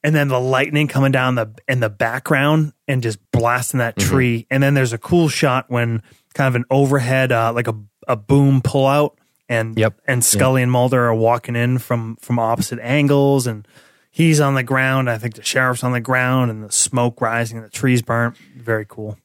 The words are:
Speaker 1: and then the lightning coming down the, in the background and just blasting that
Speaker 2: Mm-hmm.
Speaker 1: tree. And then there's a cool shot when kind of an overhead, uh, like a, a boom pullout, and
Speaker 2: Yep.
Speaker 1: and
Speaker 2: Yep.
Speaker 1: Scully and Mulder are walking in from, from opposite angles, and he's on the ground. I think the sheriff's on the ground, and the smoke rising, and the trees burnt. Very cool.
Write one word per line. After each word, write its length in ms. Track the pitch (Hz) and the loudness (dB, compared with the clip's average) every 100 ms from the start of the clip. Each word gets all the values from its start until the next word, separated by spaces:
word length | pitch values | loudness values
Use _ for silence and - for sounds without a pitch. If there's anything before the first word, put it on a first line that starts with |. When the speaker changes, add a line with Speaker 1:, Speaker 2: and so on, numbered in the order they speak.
Speaker 1:
and 120 | 147 156 | 0 0
then 140 | 143 | 0
the 100 | 127 | 0
lightning 480 | 127 131 147 147 147 | 0 0 2 0 0
coming 240 | 135 135 | 2 2
down 240 | 131 127 123 | 2 0 -2
the, 180 | 110 110 - | -4 -8 -4
in 120 | 123 | -2
the 100 | 110 | -2
background 840 | 101 117 127 - 143 143 156 151 _ - | -2 -4 -4 -2 0 2 2 0 _ -4
and 160 | 131 | -2
just 160 | 117 104 _ | -2 -6 _
blasting 460 | - 117 123 123 131 | 0 0 0 -2 -2
that 160 | 117 107 | -4 -2
Speaker 2:
Mm-hmm. 120 | 101 | 0
Speaker 1:
tree. 380 | 135 123 117 - | 2 0 -2 -2
And 140 | 135 | 0
then 100 | 139 | 2
there's 200 | 143 127 | 2 0
a 40 | 113 | -4
cool 320 | - 175 160 | 0 2 2
shot 360 | - 143 127 - | 0 0 0 -2
when 320 | 120 117 113 - _ _ | -2 -2 -4 -8 _ _
kind 140 | - 135 | -2 0
of 80 | 120 | 0
an 100 | 120 | 0
overhead, 640 | 135 139 139 123 131 131 | 2 2 2 0 0 2
uh, 200 | 117 113 | 0 0
like 140 | 117 117 | -2 -4
a, 80 | 110 104 _ - | -6 -12 _ -6
a 80 | 117 | -6
boom 460 | 104 139 139 135 | 2 4 4 2
pullout, 540 | - 143 135 147 147 _ _ _ - | 2 0 2 2 0 _ _ _ -4
and 260 | 117 113 110 | -4 -2 0
Speaker 2:
Yep. 180 | 110 - - | -2 -2 -4
Speaker 1:
and 100 | 127 | -2
Speaker 2:
Yep. 40 | |
Speaker 1:
Scully 380 | - 101 131 131 | 0 2 2 2
and 100 | 123 | 2
Mulder 300 | 123 127 127 120 | 2 2 2 2
are 100 | 113 | 2
walking 400 | 113 120 - 120 | 2 0 -2 -4
in 240 | 120 127 | -2 -2
from, 380 | - 120 113 113 | -2 -6 -4 -12
from 160 | - 120 | -4 -2
opposite 400 | 113 117 - 120 | 0 -2 -4 -8
angles, 680 | 117 147 143 143 139 139 120 | -2 0 2 2 4 2 -2
and 200 | 107 104 _ _ _ _ | -8 -16 _ _ _ _
he's 280 | - 165 151 | 0 2 4
on 140 | 139 135 | 2 0
the 60 | |
ground. 460 | 123 135 131 131 127 | -2 0 0 0 0
I 80 | 113 | -4
think 180 | 117 110 | -6 -8
the 80 | |
sheriff's 400 | - 135 127 123 | -4 0 0 0
on 80 | 127 | -2
the 80 | 123 | -4
ground, 500 | 117 127 127 131 120 | -2 0 2 0 0
and 120 | 107 | -4
the 80 | 104 | -6
smoke 480 | - - 127 120 - | -4 -2 -2 -2 -2
rising, 360 | 113 117 113 117 | -4 -2 -4 -8
and 80 | 110 | -14
the 60 | |
trees 300 | - 135 123 | -4 0 0
burnt. 340 | 110 117 117 - - 127 | 0 -2 -2 -6 -20 -14
Very 280 | 117 110 104 | -4 -4 -4
cool. 300 | - 107 107 | -12 -14 -14